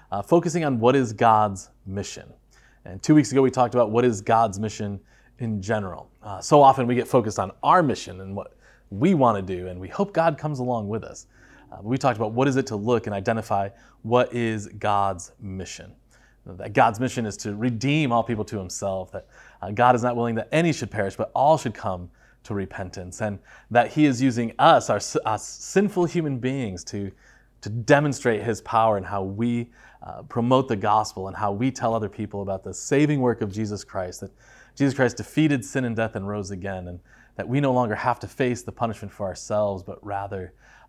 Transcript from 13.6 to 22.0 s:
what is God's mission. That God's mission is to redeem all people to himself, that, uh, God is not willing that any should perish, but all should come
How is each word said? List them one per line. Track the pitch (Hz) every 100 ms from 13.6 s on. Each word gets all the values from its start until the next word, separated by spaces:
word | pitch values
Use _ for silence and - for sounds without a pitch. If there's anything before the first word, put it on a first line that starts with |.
| 98 - - _
what | 107 120 123
is | 120 113 110 104
God's | 104 104 101 98 90 - -
mission. | 101 92 90 - 92 - _ _ _ _
That | 92 90 110
God's | 104 113 107
mission | 127 123 107
is | -
to | 107
redeem | 101 123 110 139 156 139
all | 117
people | - 110 101
to | 104
himself, | 92 - 98 95 90
that, | 98 - - - _
uh, | 95
God | 107 123
is | 120
not | 123 120
willing | 120
that | 113 -
any | 151 170
should | - 117
perish, | 110 98
but | - 107
all | 120 143 156
should | 120
come | - 104 90